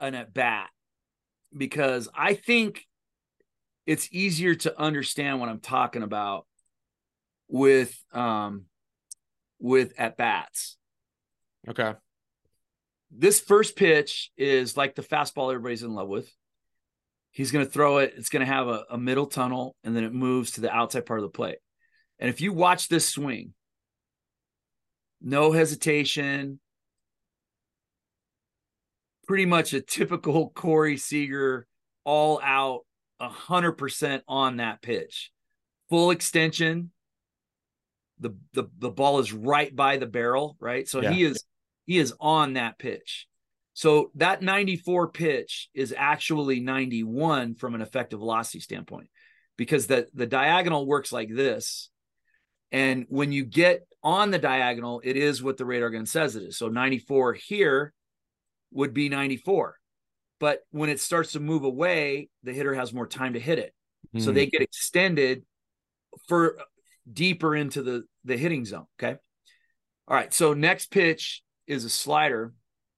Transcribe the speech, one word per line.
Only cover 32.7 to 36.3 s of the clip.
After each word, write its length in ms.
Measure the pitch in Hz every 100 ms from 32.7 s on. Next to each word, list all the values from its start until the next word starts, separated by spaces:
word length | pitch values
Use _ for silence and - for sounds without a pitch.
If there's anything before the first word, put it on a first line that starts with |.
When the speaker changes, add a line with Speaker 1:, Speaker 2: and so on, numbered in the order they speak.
| 123 - _ _ -
Speaker 1:
a 80 | 120
hundred 440 | - - 180 175
percent 500 | 160 139 - 151 135 -
on 300 | 135 135 120
that 260 | 113 107
pitch. 480 | - 110 - - - _ _ _ _ _ -
Full 200 | 170 175
extension. 800 | 170 -